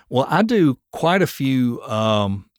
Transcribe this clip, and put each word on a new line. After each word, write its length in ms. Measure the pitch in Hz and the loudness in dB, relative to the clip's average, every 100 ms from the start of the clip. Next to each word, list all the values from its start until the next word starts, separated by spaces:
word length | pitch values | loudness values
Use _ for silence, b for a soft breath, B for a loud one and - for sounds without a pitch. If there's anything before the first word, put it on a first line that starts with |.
| _ | _
Well, 140 | 123 139 | -2 0
I 140 | 156 | 0
do 340 | 220 233 160 127 _ | 2 4 2 0 _
quite 320 | - 165 190 | -4 0 0
a 40 | 175 | 0
few, 520 | - 135 131 123 117 | -2 -2 0 0 -2
um, 680 | - 110 110 107 101 98 - | -6 -2 0 0 0 -4 -10